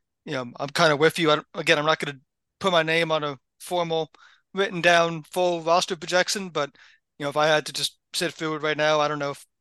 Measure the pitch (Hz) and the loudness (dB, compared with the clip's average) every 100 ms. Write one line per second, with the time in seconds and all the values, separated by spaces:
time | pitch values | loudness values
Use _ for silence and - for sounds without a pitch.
0 | _ _ - 135 123 - 143 - 165 143 | _ _ -8 -8 -8 -10 -6 0 2 4
1 | 156 175 156 151 - 202 156 156 151 156 | 2 2 2 0 -2 -4 0 2 2 0
2 | 151 135 _ _ _ _ 196 170 160 165 | -4 -10 _ _ _ _ 0 2 2 0
3 | 160 156 147 135 _ _ - 180 170 160 | 0 -2 -4 -8 _ _ -6 -4 -2 -2
4 | 156 _ - _ _ 190 196 175 175 170 | -4 _ -20 _ _ -4 -2 0 4 4
5 | 170 165 147 185 180 170 160 175 - 170 | 2 -2 -8 -2 0 0 2 0 0 -6
6 | 165 180 175 214 185 151 139 - - _ | -2 0 0 -2 -6 -6 -6 -8 -20 _
7 | _ - 143 143 151 151 151 147 139 - | _ -10 -4 0 2 2 0 -6 -8 -8
8 | _ - 170 - 160 151 151 151 151 151 | _ -6 -6 -4 -6 -4 -2 2 2 4
9 | 147 147 143 139 - _ | 2 -2 -6 -8 -16 _